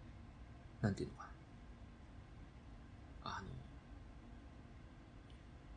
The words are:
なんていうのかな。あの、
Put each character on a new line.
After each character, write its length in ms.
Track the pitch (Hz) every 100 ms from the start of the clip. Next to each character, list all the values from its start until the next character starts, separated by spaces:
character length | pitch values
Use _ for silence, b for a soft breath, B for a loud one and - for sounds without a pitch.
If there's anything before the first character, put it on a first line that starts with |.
| - - - - - - - -
な 80 | 208
ん 40 | 196
て 80 |
い 20 | -
う 40 |
の 60 | -
か 80 | - - - - - - - - - - - - - - - - - - - -
な。 140 | - 190
あ 40 |
の、 60 | 190 131 - - - - - - - - - - - - - - - - - - - - -